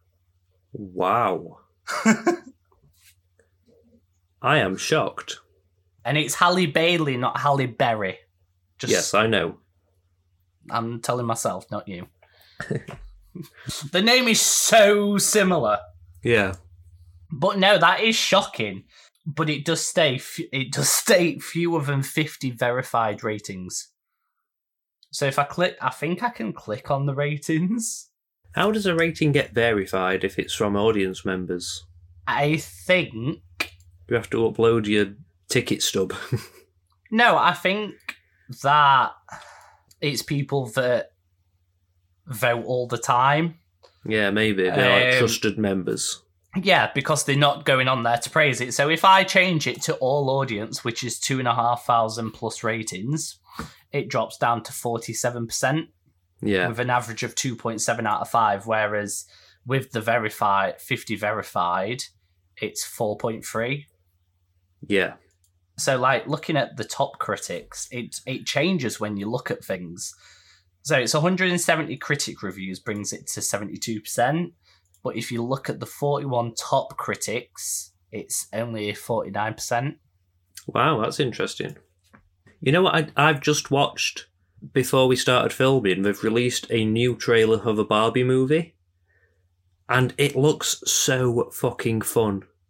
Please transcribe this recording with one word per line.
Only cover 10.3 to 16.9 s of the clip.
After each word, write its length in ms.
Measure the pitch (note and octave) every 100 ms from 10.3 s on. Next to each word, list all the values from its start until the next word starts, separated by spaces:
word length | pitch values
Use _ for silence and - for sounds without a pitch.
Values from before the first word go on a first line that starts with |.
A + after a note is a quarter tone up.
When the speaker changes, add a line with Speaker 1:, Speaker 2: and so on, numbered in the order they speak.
| _ _ _ -
Speaker 2:
I'm 300 | A#2 A2+ A#2
telling 260 | - B2 A#2
myself, 400 | A2 A#2+ F#2 -
not 160 | G#2 -
you. 200 | F2 F2+
<laughs> 40 | _ _ _ - - - - - - - - _ - D#3 - - - C#3
The 80 | F3+
name 280 | A3 B3+ B3
is 120 | A3
so 760 | - - - A3 G3+ G#3 G#3 G3+
similar. 600 | - G#3+ F#3+ E3+ A2 G#2 - - - -
Speaker 1:
Yeah. 300 | B2 A2+ F#2+ F#2 - - -